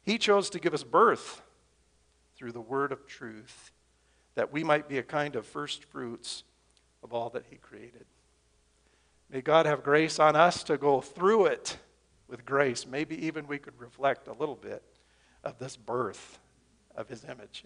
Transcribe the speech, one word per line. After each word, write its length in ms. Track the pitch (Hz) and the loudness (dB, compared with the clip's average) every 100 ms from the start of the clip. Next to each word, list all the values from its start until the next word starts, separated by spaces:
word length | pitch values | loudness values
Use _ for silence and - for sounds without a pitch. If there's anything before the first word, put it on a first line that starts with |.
He 160 | - 226 | -2 -2
chose 320 | 220 202 190 | 4 2 2
to 100 | 175 | -4
give 140 | 151 | -4
us 100 | 151 | -4
birth 580 | 131 160 226 117 - - _ _ _ _ _ _ _ _ _ _ | 2 4 4 2 -6 -18 _ _ _ _ _ _ _ _ _ _
through 160 | 123 | -14
the 100 | 120 | -12
word 300 | 110 135 139 | -4 -2 -2
of 140 | 135 - | -4 -12
truth, 640 | - 117 110 - - - _ _ _ _ _ _ | -16 -14 -16 -20 -20 -20 _ _ _ _ _ _
that 180 | - 110 | -4 -2
we 120 | 147 | -2
might 260 | 160 151 151 | 2 2 2
be 80 | 135 | -6
a 60 | |
kind 320 | 117 147 147 131 | -4 -4 -4 -6
of 100 | 110 | -10
first 380 | 147 147 - - | -12 -10 -12 -12
fruits 580 | 143 123 117 - - _ _ _ _ _ _ | -12 -10 -10 -12 -14 _ _ _ _ _ _
of 100 | 120 | -10
all 160 | 117 117 | -8 -6
that 160 | 120 - | -10 -14
he 100 | 123 | -20
created. 500 | - 104 120 117 - _ _ _ _ _ _ _ _ _ _ _ _ | -20 -20 -20 -20 -20 _ _ _ _ _ _ _ _ _ _ _ _
May 120 | 135 | -6
God 240 | 127 156 156 | 4 4 4
have 180 | 143 | 0
grace 360 | 143 147 160 156 | 4 4 2 6
on 160 | 156 151 | 6 8
us 280 | 175 170 | 6 4
to 140 | - 143 | -4 0
go 220 | 143 135 | 2 2
through 460 | - - 185 220 170 | -2 0 2 6 4
it 320 | 123 - - _ _ _ _ _ | 2 -8 -14 _ _ _ _ _
with 180 | 120 120 | -18 -4
grace. 400 | 139 139 120 123 | 2 2 0 -8
Maybe 420 | 135 156 156 156 | -8 -8 -6 -6
even 200 | 156 147 | -8 -10
we 120 | 143 | -10
could 200 | 143 120 | -12 -20
reflect 480 | 120 - 139 127 - | -20 2 4 4 -6
a 60 | |
little 220 | 110 151 120 | -6 -6 -6
bit 280 | 101 104 _ _ _ _ _ _ | -12 -12 _ _ _ _ _ _
of 160 | - - | -12 -10
this 180 | 127 - | -12 -12
birth 600 | 107 120 110 - - - _ _ _ _ _ - | -6 -2 -2 -6 -18 -20 _ _ _ _ _ -14
of 120 | 110 | -12
his 160 | 117 143 | -14 -14
image. 380 | 123 104 - | -16 -16 -20